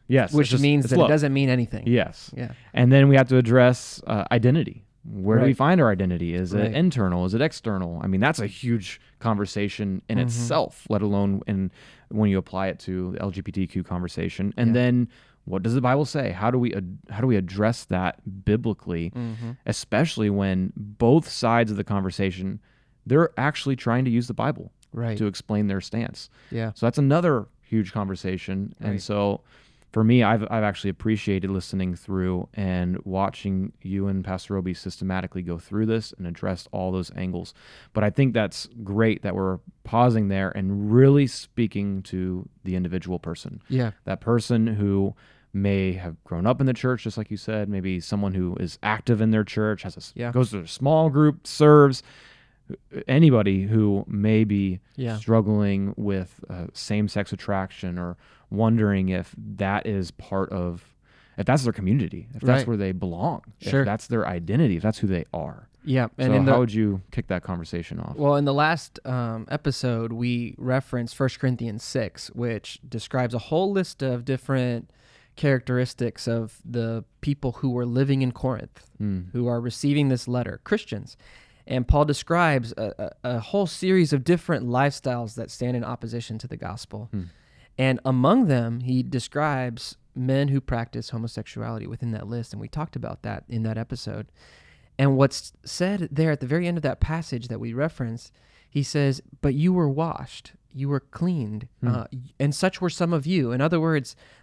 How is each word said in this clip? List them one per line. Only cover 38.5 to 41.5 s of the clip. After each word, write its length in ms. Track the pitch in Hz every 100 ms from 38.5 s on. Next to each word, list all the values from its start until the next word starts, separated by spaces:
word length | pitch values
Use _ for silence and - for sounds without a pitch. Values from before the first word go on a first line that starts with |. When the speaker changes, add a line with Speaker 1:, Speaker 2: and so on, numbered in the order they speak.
| - - 117
Speaker 1:
great 380 | 98 101 113 107
that 120 | 101
we're 240 | 95 95 92 - -
pausing 460 | - 113 123 113 101
there 220 | 98 95
and 420 | - 95 101 104
really 340 | 117 135 143 135
speaking 760 | - -